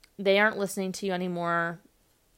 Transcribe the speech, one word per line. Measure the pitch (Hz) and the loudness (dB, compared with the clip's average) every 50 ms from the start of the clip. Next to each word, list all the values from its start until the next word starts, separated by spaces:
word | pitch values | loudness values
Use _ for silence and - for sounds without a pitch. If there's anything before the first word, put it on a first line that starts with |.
| - _ _ - | -20 _ _ -2
they | 196 196 196 202 | 2 4 6 6
aren't | 214 220 - 196 | 4 4 2 0
listening | 202 185 - 202 190 185 | -4 -4 -4 -6 -6 -6
to | 180 - 202 | -6 -6 -4
you | 196 | -4
anymore. | 180 180 185 180 175 175 170 170 170 170 170 170 170 175 _ _ _ _ _ _ _ _ _ _ _ | -2 -2 -2 -4 -4 -2 -2 0 0 0 0 -2 -6 -10 _ _ _ _ _ _ _ _ _ _ _